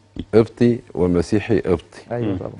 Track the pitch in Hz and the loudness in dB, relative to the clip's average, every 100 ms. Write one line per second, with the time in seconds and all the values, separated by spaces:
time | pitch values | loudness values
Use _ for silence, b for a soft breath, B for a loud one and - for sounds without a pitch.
0 | _ - - 107 113 - 120 117 - - | _ -14 0 2 2 2 2 0 -4 -2
1 | 90 87 - 104 - 98 - 85 - - | 0 2 2 0 2 0 2 -2 -4 -20
2 | - 120 110 92 - - | -10 -6 -4 -4 -8 -12